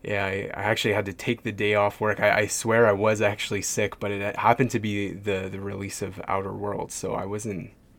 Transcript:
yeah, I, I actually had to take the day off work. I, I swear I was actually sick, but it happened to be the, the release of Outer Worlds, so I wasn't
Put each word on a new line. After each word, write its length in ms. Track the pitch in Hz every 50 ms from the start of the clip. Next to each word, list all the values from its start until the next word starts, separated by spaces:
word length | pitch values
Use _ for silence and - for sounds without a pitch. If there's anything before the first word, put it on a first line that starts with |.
| -
yeah, 200 | 101 104 101 98
I, 260 | 95 95 98 - - -
I 100 | - 98
actually 300 | 104 113 - - 113 101
had 100 | 107 101
to 80 | 98 92
take 300 | - - 123 120 - _
the 100 | 113 104
day 220 | 98 107 104 104
off 260 | 104 101 104 - -
work. 180 | 110 107 101 -
I, 200 | - 104 - 107
I 60 | 107
swear 380 | 98 - - - 113 113 117 117
I 40 | 107
was 300 | 101 98 107 110 107 104
actually 400 | 107 101 98 - - - 110 101
sick, 400 | 90 - - - 107 98 - -
but 100 | - 101
it 240 | 101 98 101 104 -
happened 340 | - - 110 120 - 131 120
to 80 | - 117
be 320 | 107 107 104 101 101 95 -
the, 340 | 101 101 104 98 95 95 95
the 120 | 98 95
release 400 | 98 101 98 98 98 98 - -
of 200 | 101 95 92 - -
Outer 240 | - 98 98 98 98
Worlds, 420 | 101 101 101 101 101 101 - - -
so 200 | - - 98 -
I 100 | 87 90
wasn't 480 | 98 104 104 110 113 98 85 - 104 - _ _ _ -